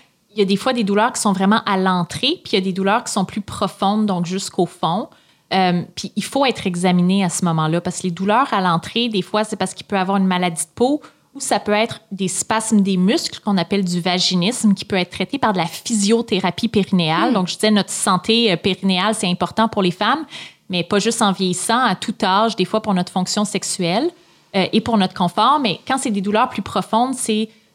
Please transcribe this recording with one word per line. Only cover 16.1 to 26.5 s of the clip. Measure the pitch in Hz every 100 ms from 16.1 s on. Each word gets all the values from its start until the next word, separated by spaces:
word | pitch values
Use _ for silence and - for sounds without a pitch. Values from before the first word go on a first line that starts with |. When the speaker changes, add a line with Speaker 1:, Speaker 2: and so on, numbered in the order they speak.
| 233 233 180 180 - 226
Speaker 1:
périnéale. | 208 190 180 160 165 254
Speaker 2:
Hmm. |
Speaker 1:
Donc, | 214 175
je | -
disais, | 214
notre | 208 -
santé, | - 214 180 - 226 226
euh, | 165
périnéale, | 202 185 190 180 208 220
c'est | 185
important | 180 175 - 226
pour | 208
les | 180
femmes, | - 214 302 302 - - - -
mais | 180
pas | 170 202
juste | 226 226
en | 202
vieillissant, | 185 185 175 - 233
à | 240 185
tout | - -
âge, | 190 196 226 190
des | 180
fois | 220
pour | 214
notre | 185 180
fonction | 185 180 208 208
sexuelle, | 175 - - 170 202 339 - _ _ _ 196
euh, | 180
et | 220
pour | 233 214
notre | 185 -
confort. | 175 - 233 294
Mais | 226 151 -
quand | 262
c'est | 262
des | 202
douleurs | 196 208
plus | 254